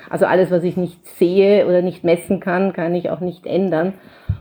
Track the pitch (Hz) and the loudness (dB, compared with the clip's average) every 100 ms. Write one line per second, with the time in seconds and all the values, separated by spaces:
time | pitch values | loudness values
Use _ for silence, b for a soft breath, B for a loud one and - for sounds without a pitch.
0 | B - 190 180 180 175 175 185 175 - | B -2 2 2 2 0 -2 -2 -6 -8
1 | - - 175 190 196 208 175 180 180 175 | -20 -2 2 4 4 4 4 2 0 -4
2 | 175 175 - 196 - 180 196 180 165 175 | 0 0 0 -4 -2 -2 -2 -2 -4 -4
3 | 175 - 180 175 - 175 190 160 180 196 | -4 -6 -6 -8 -6 -2 0 0 -2 -6
4 | B B B B | B B B B